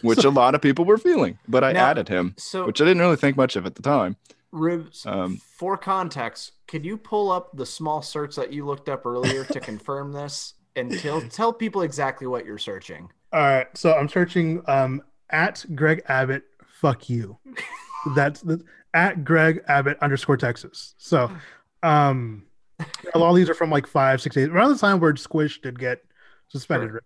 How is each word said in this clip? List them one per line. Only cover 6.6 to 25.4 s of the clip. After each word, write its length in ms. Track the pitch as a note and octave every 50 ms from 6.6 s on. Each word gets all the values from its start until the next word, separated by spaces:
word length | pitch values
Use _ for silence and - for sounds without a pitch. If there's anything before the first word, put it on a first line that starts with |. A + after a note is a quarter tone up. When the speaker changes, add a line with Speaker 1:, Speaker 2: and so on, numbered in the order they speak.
| _
Speaker 3:
can 160 | - - D#3 D3
you 140 | E3+ G#3+
pull 340 | G#3+ - - A3 G#3 G#3 G3
up 240 | F3+ F3+ F3+ - -
the 100 | C3+ D#3+
small 360 | - - - D#3+ D#3 D3+ D3+
search 340 | C#3+ - - D3+ D3 C#3+ D3
that 160 | D3 C3 -
you 140 | C#3 D3 C#3+
looked 240 | C#3+ C#3+ C#3 - D3
up 160 | C#3 C3 -
earlier 400 | B2 A#2+ B2 B2+ B2+ C3+ C3+ C3
to 140 | - D3 C#3
<laughs> 120 | - -
confirm 400 | A2 G#2 - - C#3 C#3 C#3 C#3+
this 440 | C#3+ C#3+ C#3+ C#3+ C#3+ - - - _ _ _ _ _
and 160 | C3 B2 B2 - F3
tell, 220 | - D3 D3 E3
tell 320 | C#3 A#2 - - A3 A#3 A#3
people 280 | A#3 A3+ A3 - G3 F3
exactly 420 | D3+ C#3 C#3+ C#3+ C3+ - - C3+
what 180 | B2+ B2+ A#2+ -
you're 120 | - G#2
searching? 520 | G#2 - - G2+ F#2 - - F2 D2+ E2+ F2+ _ _ _ _
Speaker 2:
All 80 | - D#3+
right, 260 | D3 C#3+ C3+ C3 B2+ - -
so 160 | - - E3+ D#3+
I'm 140 | D3+ C#3+ D3
searching, 520 | - F3+ F3+ F3 - F#3 E3 D#3+ D#3+ F3 -
um, 340 | - C3+ C3+ C3+ C3 C3 C#3+ - _ _ _ _ _
"at 360 | - D#3 E3+ - - - - - D#3+
Greg 280 | C3+ D3+ D#3 D#3+ - -
Abbott, 360 | - C3+ C3 C3 B2+ C3+ C#3 - _ _ _ -
fuck 420 | _ _ - - D3 B2+ - - -
you." 280 | B2 A#2 A2 G2 G#2+ _ _
Speaker 3:
<laughs> 680 | - - - - - - - - - - - - D3+ C3
Speaker 2:
That's 260 | D3 C#3 D3 D3 -
the 200 | - E3+ D#3+ E3+ - _ - _ _ _ -
at 300 | E3 F3 G3 - F3+ C#3+
Greg 380 | C3 E3 D#3+ D#3 D#3+ D#3+ - -
Abbott 300 | - C#3+ C#3 C3+ C#3 D3 -
underscore 360 | - C#3+ C#3 C3 - - C#3+
Texas. 580 | B2+ - A#2+ A#2 - - - _ - - - _
So, 320 | _ - - F3 C#3+ B2 A#2 F#3 E3 - - - - _ _ _ _ -
um, 640 | E3 D3+ D3 C#3+ C#3 C3+ C3 A#2+ A2+ G#2+ G#2 - _ _ _ _ _ _ - D#3+ - - - - F3 -
a 60 | E3
lot 100 | E3+ E3+
of 60 | F3
these 140 | F3+ F3+ D#3+
are 40 | D#3+
from, 160 | - E3+ D#3
like, 160 | D3+ C#3+ C#3
five, 360 | - - D3 C3+ C3+ C3+ B2+
six 120 | - C#3+ -
days 120 | C#3 C3
around 240 | D3+ E3+ F3+ A3+ C#4
the 60 | C#4+
time 240 | A#3 G#3+ G3+ G3 F#3
where 120 | E3 D#3+ D3
Squish 420 | C3+ - - - D#3+